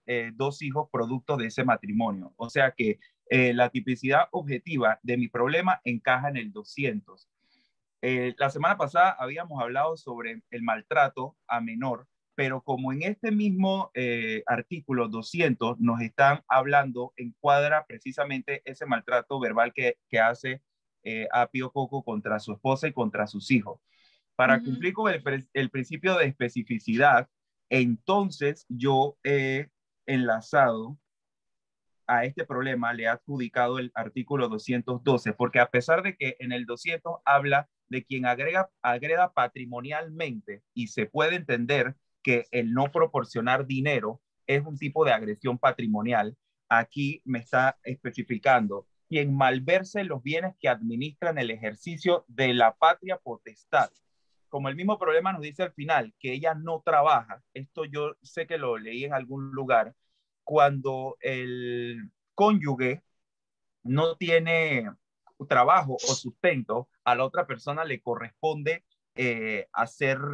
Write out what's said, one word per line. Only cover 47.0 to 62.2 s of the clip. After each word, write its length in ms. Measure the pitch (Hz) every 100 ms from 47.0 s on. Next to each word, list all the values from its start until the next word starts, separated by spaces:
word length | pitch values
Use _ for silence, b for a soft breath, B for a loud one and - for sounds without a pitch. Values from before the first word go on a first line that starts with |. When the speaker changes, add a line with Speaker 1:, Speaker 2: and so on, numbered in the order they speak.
| 139 156 -
Speaker 1:
me 120 | 123
está 400 | 117 127 131 -
especificando 1040 | - 131 123 120 117 117 139 127 104 98 - _ -
quien 280 | 156 143 139
malverse 680 | 131 131 131 185 190 208
los 200 | 190 135
bienes 320 | 127 156 185 -
que 100 | 139
administran 680 | 120 113 117 147 143 170 151
el 140 | 120
ejercicio 760 | 113 110 107 - 160 185 175 -
de 260 | 120 131 123
la 200 | 113 -
patria 420 | 160 175 185 185
potestad. 720 | - 113 117 107 _ 151 127 _ _ _ _ _ _
Como 180 | 143 135
el 60 | 139
mismo 220 | 190 214
problema 340 | 175 160 185
nos 100 | 180
dice 200 | 151 143
al 120 | 180
final, 420 | - 147 151 113 -
que 140 | 135
ella 220 | 135 160 156
no 260 | 160 160
trabaja, 600 | 170 156 147 135 110 101 _
esto 320 | 135 135 - 151
yo 300 | 147 147 -
sé 240 | - - 160
que 100 | 165
lo 200 | 131 110
leí 240 | 110 117
en 100 | 143
algún 380 | 139 123 135 135
lugar, 420 | 135 127 120 104 - _ _ _ _
cuando 720 | - 151 143 139 131 131 131 -
el 880 | 135 131 127 123 120 120 120 117 104 _